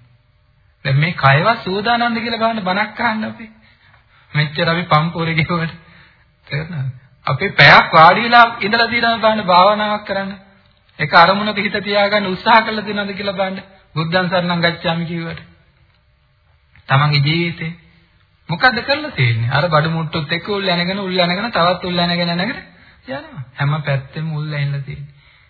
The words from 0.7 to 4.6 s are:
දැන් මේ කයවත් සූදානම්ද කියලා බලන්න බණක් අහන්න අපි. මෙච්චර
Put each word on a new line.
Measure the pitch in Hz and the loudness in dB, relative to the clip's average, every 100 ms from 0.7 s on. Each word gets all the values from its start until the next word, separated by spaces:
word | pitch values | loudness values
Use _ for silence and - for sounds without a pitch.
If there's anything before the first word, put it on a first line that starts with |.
| _ 143 | _ -2
දැන් | 139 | 0
මේ | 165 - | 0 2
කයවත් | 135 143 208 233 | 4 4 2 0
සූදානම්ද | 185 196 214 233 240 226 | -4 -4 0 0 0 -2
කියලා | 233 226 | -4 -2
බලන්න | 226 220 | -2 -2
බණක් | 185 196 214 - | -2 -2 -4 -4
අහන්න | 233 214 220 | -4 -4 -6
අපි. | - - - _ _ _ _ _ _ _ | -10 -18 -20 _ _ _ _ _ _ _
මෙච්චර | 147 151 180 | -2 -2 -2